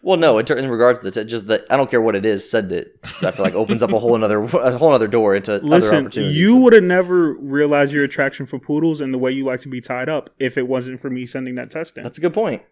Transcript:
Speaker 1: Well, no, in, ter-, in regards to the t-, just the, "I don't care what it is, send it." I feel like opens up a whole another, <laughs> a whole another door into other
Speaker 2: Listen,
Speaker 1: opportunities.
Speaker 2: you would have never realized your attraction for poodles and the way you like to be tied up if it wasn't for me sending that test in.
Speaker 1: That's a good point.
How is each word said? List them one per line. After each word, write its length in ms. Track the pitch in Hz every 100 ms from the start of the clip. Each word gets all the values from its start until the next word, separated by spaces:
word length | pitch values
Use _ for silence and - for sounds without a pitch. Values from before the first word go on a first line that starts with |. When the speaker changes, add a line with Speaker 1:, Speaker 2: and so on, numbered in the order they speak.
Speaker 1:
Well, 140 | - 190
no, 220 | 160 110
in, 80 | 123
ter-, 100 | 135
in 140 | 135
regards 300 | 117 123 120
to 40 |
the 80 | 98
t-, 140 | 113 110
just 180 | 117 101
the, 180 | 110 -
"I 60 | 135
don't 160 | 135
care 100 | 123
what 140 | 113 104
it 100 | 107
is, 240 | 101 -
send 220 | 113 98
it." 220 | 90 - _ - -
I 100 | 92
feel 120 | -
like 120 | 95 87
opens 280 | 110 113
up 80 | 110
a 80 | 107
whole 160 | 117 117
another, 260 | 107 107
<laughs> 0 |
a 340 | 110 - 127 123
whole 100 | 160
another 200 | 135 110
door 260 | 117 107 98
into 200 | 98 104
other 80 | 147
Speaker 2:
Listen, 400 | 170 - 160 131
Speaker 1:
opportunities. 320 | - 143 147
Speaker 2:
you 160 | 190 247
would 160 | 254
have 120 | 233 180
never 480 | 180 180 180 165
realized 580 | - 139 139 147 147 139
your 140 | 147 139
attraction 400 | - 139 - 135
for 120 | 131
poodles 420 | - 147 165 156
and 120 | 135
the 40 | 131
way 160 | 127
you 100 | 135
like 160 | 135 127
to 60 | 139
be 140 | 127
tied 260 | - 127 127
up 220 | 156 - _
if 180 | 131 131
it 120 | 127
wasn't 320 | 131 127 127
for 80 | 139
me 160 | 127 123
sending 300 | 135 127 123
that 140 | 120
test 260 | 160 165 -
in. 60 |
Speaker 1:
That's 140 | - -
a 40 |
good 120 | 170
point. 280 | 165 220 123 _